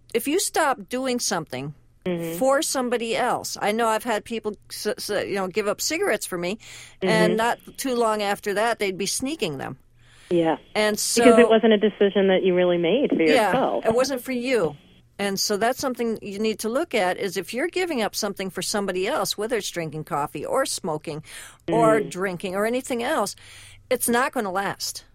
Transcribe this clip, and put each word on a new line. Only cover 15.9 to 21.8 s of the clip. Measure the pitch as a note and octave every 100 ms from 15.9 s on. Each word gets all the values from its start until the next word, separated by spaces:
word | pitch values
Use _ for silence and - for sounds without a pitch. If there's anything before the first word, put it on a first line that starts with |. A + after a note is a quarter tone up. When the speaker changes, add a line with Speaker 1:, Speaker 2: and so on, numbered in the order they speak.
| A#3+ A#3 G#3+
Speaker 1:
you | G#3 G3
need | A3 G#3+
to | A3
look | C4 F4
at, | A#3 F3+ -
is | F#3+ F#3+
if | E3 A#3
you're | E4+
giving | F4+ F4+ C4
up | G3
something | - G3+ G3 F#3+
for | F#3+
somebody | - G#3 G3 F#3 F#3+
else, | F3+ F#3+ -
whether | A3 A3+
it's | -
drinking | F3 D#3+ D#3
coffee | - D#3 D3 D3+ G#2+
or | C4 -
smoking | - - D3+ E3+ D3 - - - - -
or | A#3